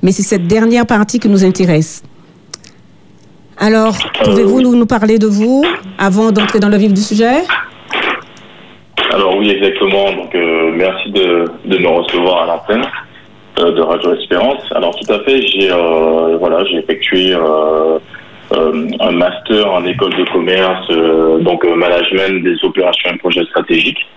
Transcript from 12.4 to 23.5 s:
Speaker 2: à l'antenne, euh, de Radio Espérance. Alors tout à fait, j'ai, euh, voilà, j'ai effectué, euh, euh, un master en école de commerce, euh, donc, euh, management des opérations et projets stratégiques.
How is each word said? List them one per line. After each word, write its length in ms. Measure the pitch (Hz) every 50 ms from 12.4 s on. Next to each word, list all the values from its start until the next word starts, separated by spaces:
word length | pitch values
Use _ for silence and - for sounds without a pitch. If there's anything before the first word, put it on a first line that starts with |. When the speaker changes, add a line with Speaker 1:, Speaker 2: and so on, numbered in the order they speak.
| 82
Speaker 2:
à 20 |
l'antenne, 400 | 85 85 80 - - 104 117 131 139 - - - - - - - - - - - - - -
euh, 120 | 85 85
de 100 | 80 -
Radio 320 | 82 78 85 80 - 90 87
Espérance. 480 | - - - - 90 - 127 143 - - - -
Alors 180 | - 87 87 87 -
tout 120 | - - 113
à 60 | 101 -
fait, 180 | - 135 135 120 -
j'ai, 240 | - 95 98 95
euh, 640 | 90 87 85 85 82 80 80 80 80 82 82 82 82 82
voilà, 280 | 87 87 82 85 98
j'ai 140 | - - 82
effectué, 540 | - - - - - - - 92 92 92 92
euh, 640 | 85 82 78 78 78 78 78 78 78 78 80 80 78 - - - - - - - - - - -
euh, 340 | - 80 78 78 78 78 - - -
un 120 | - 90
master 600 | 87 87 87 90 - - - - 113 107 104 101
en 140 | 95 90 87
école 280 | 90 92 - 101 92 90
de 120 | 95 90 - -
commerce, 540 | 92 85 87 92 92 95 92 90 90 - -
euh, 480 | 87 82 82 82 80 80 80 80 80 80
donc, 240 | 85 87 87 85 -
euh, 100 | 87 85
management 680 | 85 87 87 87 87 87 90 95 92 95 95 98 92 82
des 140 | 90 87 82 -
opérations 460 | 92 82 95 92 90 - - - 90 87
et 40 | 85
projets 280 | - 90 87 90 85
stratégiques. 600 | -